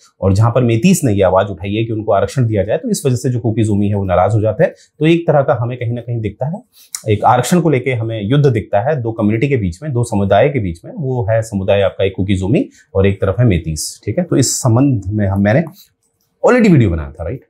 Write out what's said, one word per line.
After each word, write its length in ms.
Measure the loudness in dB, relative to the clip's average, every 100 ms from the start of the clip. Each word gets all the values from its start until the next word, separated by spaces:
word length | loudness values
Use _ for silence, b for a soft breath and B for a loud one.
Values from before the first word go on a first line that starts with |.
| b -2
और 120 | 0
जहां 180 | 2 2
पर 120 | 2
मेतीस 400 | 0 2 2 2
ने 100 | 0
ये 80 | 2
आवाज 280 | 4 4 2
उठाई 240 | -6 -6
है 120 | -4 -4
कि 60 |
उनको 200 | -4 0
आरक्षण 340 | 0 0 0 0
दिया 180 | 0
जाए, 140 | 0 -2
तो 120 | -2
इस 160 | -2 -2
वजह 100 | -2
से 140 | -2
जो 100 | -2
कुकी 240 | -2 0
ज़ूमी 240 | 0 0 0
है 80 | -2
वो 80 |
नाराज 300 | 0 2 2
हो 80 | 2
जाते 220 | 0 0
हैं। 100 | -2 b b -2
तो 60 | 2
एक 220 | 2 2
तरह 140 | 2
का 160 | 2 -2
हमें 160 | -4 -6
कहीं 160 | -6
ना 80 | -6
कहीं 200 | -6 -6
दिखता 240 | -6 -6 -8
है, 160 | -8 _ B B B -2
एक 140 | 2
आरक्षण 380 | 4 2 2 2
को 80 | 2
लेके 240 | 0 -2
हमें 280 | -4 -4 -6
युद्ध 220 | 0 2 4
दिखता 440 | 2 0 -2 0
है 120 | -2
दो 100 | -4
community 380 | -2 0 0 0
के 80 | 0
बीच 260 | -2 -6
में, 100 | -6
दो 100 | -4
समुदाय 460 | -2 -2 2 2 2
के 100 | 0
बीच 260 | -6 -8 -12
में। 60 | -8
वो 320 | -6 -4 -2
है 120 | -2
समुदाय 400 | -2 -4 0 2
आपका 240 | 0 0 -4
एक 80 | -2
कुकी 200 | -2 -2
ज़ूमी 340 | 0 0 -2 b b 0
और 120 | 2
एक 140 | 0
तरफ 180 | -4 2
है 60 | 2
मेतीस, 560 | 2 -2 -8 -10 -10 -6
ठीक 120 | -4
है। 60 |
तो 120 | -2 0
इस 200 | 0 -2
संबंध 460 | 0 2 2 0 -4
में 200 | -2 -2
हम, 140 | 0
मैंने 220 | 2 2 0 B B _ _ _ _ -2
already 280 | 2 4 6
video 180 | 4 4
बनाया 220 | 0 -8
था, 120 | -10
राइट? 220 | -10 -10